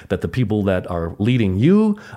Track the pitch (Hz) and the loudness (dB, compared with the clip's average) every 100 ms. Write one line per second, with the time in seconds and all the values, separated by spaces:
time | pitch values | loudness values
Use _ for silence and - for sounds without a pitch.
0 | - 92 85 123 107 107 98 92 - 87 | -6 -4 -2 -2 0 0 0 0 -2 -6
1 | 85 85 107 127 101 92 139 208 220 208 | -6 -2 0 2 0 2 4 4 2 -2
2 | - | -8